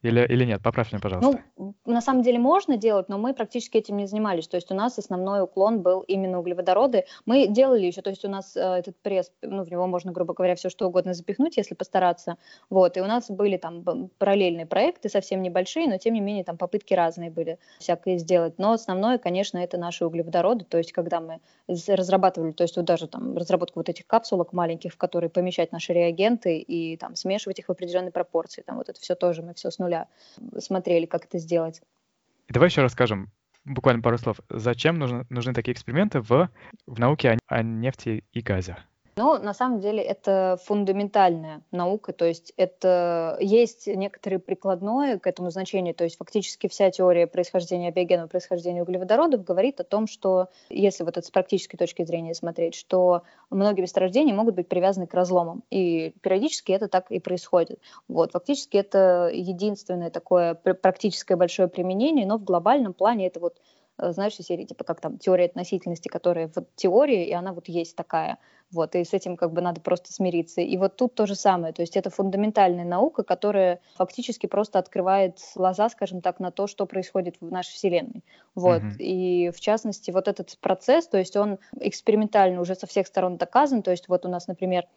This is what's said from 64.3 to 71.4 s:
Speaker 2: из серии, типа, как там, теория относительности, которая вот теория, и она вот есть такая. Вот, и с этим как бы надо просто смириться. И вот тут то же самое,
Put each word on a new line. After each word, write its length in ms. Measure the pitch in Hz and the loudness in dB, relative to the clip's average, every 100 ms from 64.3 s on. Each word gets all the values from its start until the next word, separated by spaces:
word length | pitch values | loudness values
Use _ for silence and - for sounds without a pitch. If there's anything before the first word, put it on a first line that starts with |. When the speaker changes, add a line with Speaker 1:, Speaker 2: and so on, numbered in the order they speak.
| - | -6
Speaker 2:
из 60 | 175 | -8
серии, 180 | 175 | -8
типа, 220 | - - - | -8 -12 -8
как 160 | 165 | -6
там, 160 | 156 196 | -8 -4
теория 280 | - 185 175 | 2 4 2
относительности, 640 | 175 180 185 180 170 - | -2 -6 -6 -6 -8 -8
которая 420 | 170 180 170 165 175 | -2 -2 -2 -4 -8
вот 140 | - - | -10 -2
теория, 500 | 190 196 294 226 170 | 4 4 4 2 0
и 80 | |
она 180 | 175 185 | -4 -6
вот 140 | 170 - | -10 -6
есть 280 | 170 165 - | -6 -6 -10
такая. 400 | 165 165 160 - _ _ _ | -4 -4 -4 -8 _ _ _
Вот, 220 | 170 156 180 | -4 0 0
и 80 | |
с 100 | 170 196 | 0 -2
этим 200 | 185 175 | -4 -2
как 160 | 170 | -2
бы 100 | 165 | 0
надо 200 | 175 165 | -2 -4
просто 320 | - 180 - | -2 -2 -4
смириться. 480 | - 185 170 165 - | -2 0 0 -2 -4
И 160 | 170 185 | -2 0
вот 180 | 190 - | 0 0
тут 200 | 247 - | -2 0
то 100 | 208 | -2
же 80 | |
самое, 400 | 196 | 2